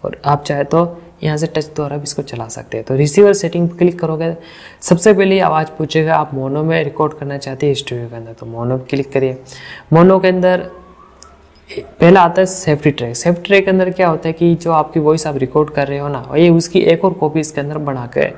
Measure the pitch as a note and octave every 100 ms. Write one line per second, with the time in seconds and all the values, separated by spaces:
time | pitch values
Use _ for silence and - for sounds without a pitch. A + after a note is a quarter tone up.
0 | - - C#3 D3 - C#3+ C#3+ E3 E3+ -
1 | - _ D#3 D3+ D#3+ D#3 D3+ - D3 D3
2 | C#3+ - C3+ A#2 A2+ A#2+ A#2 A2+ A2 C3
3 | D3 G3+ G3+ G3+ E3 F3 E3+ - F3+ F3
4 | D#3+ D#3 E3 E3 - - - - - E3+
5 | G#3+ F#3+ F#3+ F#3+ E3+ D#3 D#3 - D#3 D#3+
6 | D#3 D#3 D3 C3+ C3 D3 D#3 E3 C#3+ -
7 | D3+ D3+ C#3 C#3 C3+ C3 D3 C3+ - B2
8 | A#2 A#2 A#2 A2+ A#2 A#2 A#2+ C3 B2+ C#3
9 | C3+ C3+ C3 B2+ - - - - - D#3+
10 | F3+ F#3+ F#3 F#3 F#3 F3+ - - - -
11 | - _ - - _ _ _ - - -
12 | E3+ F#3+ E3+ F3+ F#3 - - D3 D3+ C#3+
13 | A#2+ A#2+ E3+ F3 F3 G3 F#3+ F#3+ F#3 F#3
14 | F3+ E3+ E3 D#3+ E3+ E3 E3+ D#3+ D3+ E3
15 | D3+ D#3+ D#3 C#3 B2+ D3+ D3+ C#3+ C#3 C#3+
16 | C#3+ C3+ B2 C#3+ F3 E3 E3 F#3+ - E3
17 | F#3+ F3 D3+ D#3 D3+ - C#3+ D3+ C#3+ C3
18 | A#2+ C#3 C#3+